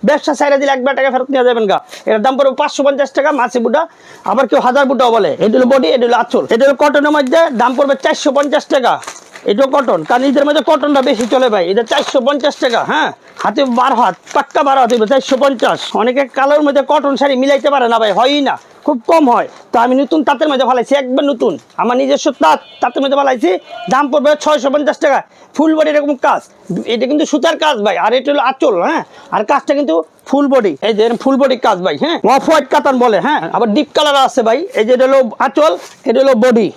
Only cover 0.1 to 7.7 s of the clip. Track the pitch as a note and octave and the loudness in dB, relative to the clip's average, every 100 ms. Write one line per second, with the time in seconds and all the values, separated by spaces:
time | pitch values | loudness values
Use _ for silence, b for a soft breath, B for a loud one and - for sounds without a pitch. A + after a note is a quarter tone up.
0.1 | C#4+ D#4+ C#4 C#4+ C#4 C#4 C4+ B3+ C4+ C4+ | 0 -2 -2 0 0 0 0 -2 0 -2
1.1 | C4 C4 C4+ B3 A#3 G#3+ E3+ - B - | -2 -2 0 0 0 0 -2 -4 B -4
2.1 | A3 G#3+ C#4 C4+ B3+ D4+ - C#4 C#4 C#4 | 0 0 2 0 0 -4 0 -2 0 -2
3.1 | - C#4+ D4 A#3+ B3 A#3 C#4+ E4 B B | 0 -2 0 -2 -2 -2 -2 -4 B B
4.1 | B - G#3 C4+ C#4 A#3+ C4 C#4 C4 B3+ | B -4 -2 0 2 2 2 0 2 2
5.1 | A3+ F3 C3 G3+ B3+ B3+ C4+ C#4+ B3+ A#3 | 2 0 0 0 2 4 2 2 0 2
6.1 | A#3 A3+ A3+ C#3 A#3 C4+ C#4 D4 C#4+ D4 | 0 0 -2 0 2 2 2 2 2 0
7.1 | D4+ C4 D#4+ E4 A#3+ A#3+ | 0 2 2 2 0 -2